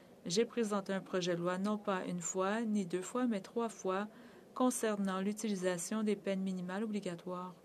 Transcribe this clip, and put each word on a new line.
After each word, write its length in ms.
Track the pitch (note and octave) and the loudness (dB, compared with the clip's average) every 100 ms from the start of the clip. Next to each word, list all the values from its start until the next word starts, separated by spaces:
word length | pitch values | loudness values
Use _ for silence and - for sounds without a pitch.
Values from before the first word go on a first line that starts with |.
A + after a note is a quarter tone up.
| - - - | -20 -12 0
J'ai 180 | F3+ | 2
présenté 480 | A#3 A#3+ G#3+ G#3 G3 | 2 2 0 0 0
un 80 | F#3+ | -4
projet 340 | - F#3 F3+ | 0 0 2
de 60 | E3+ | 2
loi 160 | F3 F3+ | 2 2
non 220 | G3+ G#3 | 2 0
pas 260 | G#3 F#3 | 0 0
une 160 | - F3+ | 0 -4
fois 400 | E3+ F#3 F#3+ A3 | -2 0 2 2
ni 240 | A3+ G#3 | 2 2
deux 160 | F3 F3+ | 2 -2
fois, 260 | F#3 B3 B3+ | -2 0 2
mais 140 | G3+ | 2
trois 300 | - A#3 A3+ | -2 -2 -2
fois 380 | - F#3 F#3 G#3 - - - - | -2 -2 0 -2 -8 -20 -20 -8
concernant 680 | - B3+ - A3+ G3+ G3 F#3 | 2 2 4 2 2 2 2
l'utilisation 840 | G3 G#3+ A3 F#3+ F3+ F3 - A3 | 0 0 0 2 2 0 0 0
des 140 | G#3+ G3+ | 2 0
peines 260 | G3+ G3 | 0 0
minimales 420 | F#3+ F#3 F3+ F#3+ | 0 -2 -4 -4
obligatoires. 680 | A3 G#3 F#3 E3+ F#3 F3+ F3+ F3 | -2 -2 -2 -4 -6 -6 -8 -12